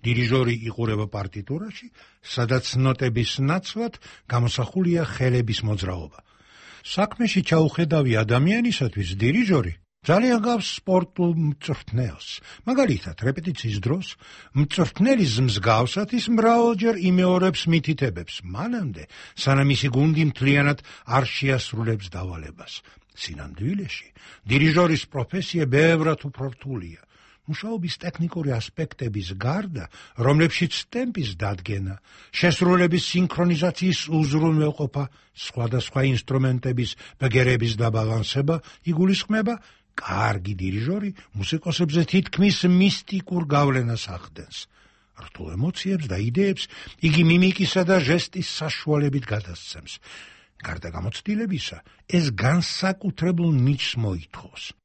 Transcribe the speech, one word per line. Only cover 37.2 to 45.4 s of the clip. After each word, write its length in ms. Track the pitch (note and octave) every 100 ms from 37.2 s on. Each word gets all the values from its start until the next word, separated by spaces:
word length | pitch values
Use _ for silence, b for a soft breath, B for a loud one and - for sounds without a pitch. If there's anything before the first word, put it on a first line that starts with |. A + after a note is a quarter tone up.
| C3+ A#2+ B2+ B2 A#2
დაბალანსება 840 | G#2+ A#2 A2+ A2 A2+ G#2 C3+ C#3+ E3 B B
იგულისხმება, 760 | - D#3+ F#3 F#3+ - G#3+ G#3+ A#3 b b b
კარგი 600 | - - F#2+ A2+ G2+ F#2
დირიჟორი 560 | G2 F#2 G2 A#2+ G3 G3+ F#3+ B
მუსიკოსებზე 720 | G#2 G2 D#3+ F3 D#3 F3 D#3
თითქმის 540 | D#3+ F#3 F3 - G3+ - F3+
მისტიკურ 760 | F3+ G3 - - G3 - F3+
გავლენას 600 | D#3+ C#3+ C#3+ C3 A#2+ A#2 -
ახდენს. 520 | F2 - D#2+ - - - b b b b _
რთულ 320 | - -